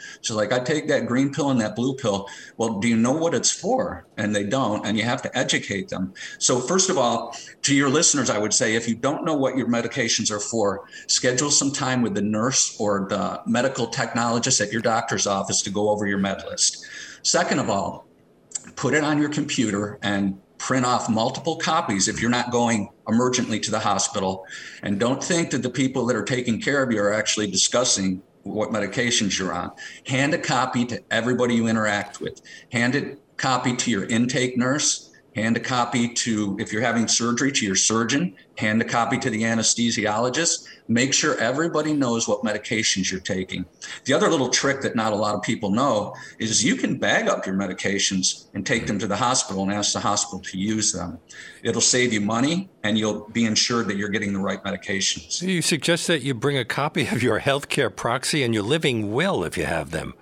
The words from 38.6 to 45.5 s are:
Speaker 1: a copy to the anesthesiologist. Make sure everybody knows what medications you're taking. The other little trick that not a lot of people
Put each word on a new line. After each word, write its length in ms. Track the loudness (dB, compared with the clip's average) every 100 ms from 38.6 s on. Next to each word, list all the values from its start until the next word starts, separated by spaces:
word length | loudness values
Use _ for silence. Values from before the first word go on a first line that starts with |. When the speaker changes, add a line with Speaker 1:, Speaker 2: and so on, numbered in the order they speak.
| 0 2
Speaker 1:
a 60 | 2
copy 320 | 0 2 0
to 100 | 0
the 140 | 0
anesthesiologist. 1200 | 0 2 2 2 2 2 0 2 0 0 0 0 -6 -12 0
Make 240 | 2 4
sure 260 | 2 2 2
everybody 540 | 2 2 0 0 0
knows 340 | 2 2 2 0
what 160 | 0
medications 680 | 0 -2 -2 0 2 0 -2
you're 100 | -4
taking. 460 | -4 -4 -4 -8 -10 _ -16 -8 0
The 80 |
other 160 | 2 4
little 180 | 4 2
trick 320 | 2 2 0
that 160 | -2 0
not 160 | 0
a 40 | 2
lot 180 | 0
of 80 | 0
people 260 | -2